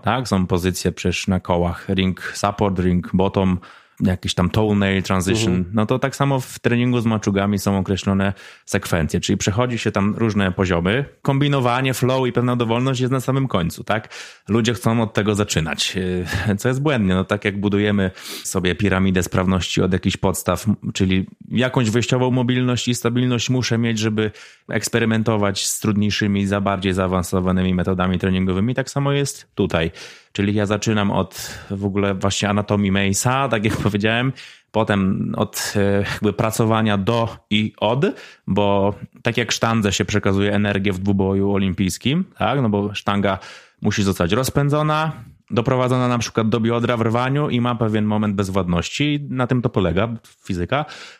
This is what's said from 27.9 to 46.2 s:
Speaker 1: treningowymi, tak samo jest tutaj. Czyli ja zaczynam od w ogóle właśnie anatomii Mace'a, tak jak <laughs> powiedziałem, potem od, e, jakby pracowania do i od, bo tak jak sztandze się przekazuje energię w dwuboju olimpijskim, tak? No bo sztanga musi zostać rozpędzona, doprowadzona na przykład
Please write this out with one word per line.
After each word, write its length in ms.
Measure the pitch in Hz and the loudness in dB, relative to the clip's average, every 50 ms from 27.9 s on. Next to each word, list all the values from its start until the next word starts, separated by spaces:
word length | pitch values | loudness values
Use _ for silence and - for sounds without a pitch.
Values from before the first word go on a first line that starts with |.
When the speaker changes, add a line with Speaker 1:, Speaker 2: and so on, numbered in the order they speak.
| 95 90 90 92 92 87 | 0 0 2 0 0 0
Speaker 1:
treningowymi, 560 | - 95 92 92 95 95 90 95 104 123 123 | 2 2 2 2 2 0 0 0 0 0 0
tak 140 | 139 131 - | -2 -4 -4
samo 220 | - 143 139 143 | -2 -2 0 0
jest 360 | 139 143 139 139 - - - _ _ | 0 0 -2 -2 -6 -10 -16 _ _
tutaj. 360 | - 101 85 - 82 82 82 - - - - - - - _ | -2 0 0 2 0 0 -2 -4 -8 -16 -20 -20 -20 -20 _
Czyli 220 | - - 101 104 101 | -4 -2 0 0 0
ja 120 | 107 104 | 0 0
zaczynam 460 | 98 107 104 - 113 107 107 101 101 | 0 0 0 0 0 0 2 2 0
od 400 | 92 95 92 - - - - - - - - - | 0 0 -2 -4 -6 -12 -14 -14 -14 -14 -12 -8
w 140 | 101 98 101 | -6 -4 -4
ogóle 280 | 101 95 101 101 98 98 | -2 0 0 0 0 0
właśnie 340 | 92 - 98 - - 107 101 | 0 -2 -2 0 0 0 0
anatomii 420 | 101 104 101 - 107 101 101 95 | 0 0 0 0 0 2 2 2
Mace'a, 580 | 95 98 98 95 98 - - 123 127 135 139 131 | 2 2 2 0 0 0 0 0 0 0 0 0
tak 160 | 117 110 101 | 0 0 0
jak 120 | 107 101 - | 0 -2 0
<laughs> 60 | - 104 | -2 -2
powiedziałem, 420 | 104 101 101 110 113 120 123 135 135 - - - - - _ _ | 0 0 0 2 2 2 0 -2 -4 -6 -10 -20 -20 -20 _ _
potem 600 | - 107 110 107 104 98 95 95 101 - - 80 - | -2 0 0 2 2 2 2 2 0 0 -2 -4 -2
od, 360 | - 107 - - - - - - | -2 -2 -4 -4 -6 -6 -4 -2
e, 280 | 104 98 101 101 101 101 - - | 0 0 2 2 0 0 -2 -4
jakby 200 | - 202 208 196 | -2 -2 0 0
pracowania 640 | - 113 110 - - 117 110 113 110 110 107 101 | 2 0 0 2 2 2 2 2 2 2 2 2
do 400 | 98 95 110 117 117 117 113 - - _ - | 0 2 2 0 0 0 -2 -4 -10 _ -2
i 240 | 104 107 107 104 - - | 0 0 0 0 -2 0
od, 260 | - 107 120 139 175 214 277 - - - - - _ | 0 0 2 2 0 0 -2 -4 -12 -20 -20 -12 _
bo 460 | - 95 101 101 101 101 101 98 101 98 - - - - - - | -2 0 2 2 2 2 2 2 0 -2 -4 -8 -18 -12 -6 -4
tak 140 | 120 110 | -2 0
jak 140 | 123 117 - | 0 -2 -2
sztandze 400 | - - 123 113 113 113 101 101 | -2 0 0 0 2 2 2 2
się 140 | 92 - 101 | 0 0 0
przekazuje 480 | - - 104 - 101 95 98 101 101 101 | 0 0 0 0 2 2 2 2 2 2
energię 400 | 104 104 101 101 98 98 104 90 | 0 0 0 0 0 0 -2 -2
w 60 | 90 | -2
dwuboju 520 | 95 104 101 98 95 95 98 98 98 101 101 | 0 0 0 2 2 2 2 2 0 0 0
olimpijskim, 720 | 95 98 95 87 - 101 90 - - - 120 147 180 185 - - | 0 0 0 0 0 0 -2 -2 -2 -2 -2 0 0 -2 -4 -4
tak? 240 | - 98 107 131 143 | -4 -2 0 0 2
No 80 | 127 110 | 2 2
bo 240 | 101 101 101 101 101 | 2 0 0 -2 -4
sztanga 460 | - - 104 101 101 95 101 95 95 - - - - - - _ _ | -6 -4 -2 0 0 0 0 0 -2 -6 -12 -20 -20 -20 -20 _ _
musi 220 | - 107 101 - 98 | -4 -2 0 0 2
zostać 280 | 98 92 - 87 85 | 0 2 2 0 0
rozpędzona, 800 | 101 123 131 - - 147 143 143 147 151 151 151 151 151 156 160 135 120 113 - - _ _ - | 2 0 0 0 0 0 0 2 2 0 0 0 0 0 -2 -4 -6 -8 -14 -18 -20 _ _ -4
doprowadzona 580 | - 117 113 131 131 127 127 123 127 127 127 | -2 0 2 2 2 2 2 2 2 2 2
na 100 | 123 123 | 0 0
przykład 320 | 117 | -2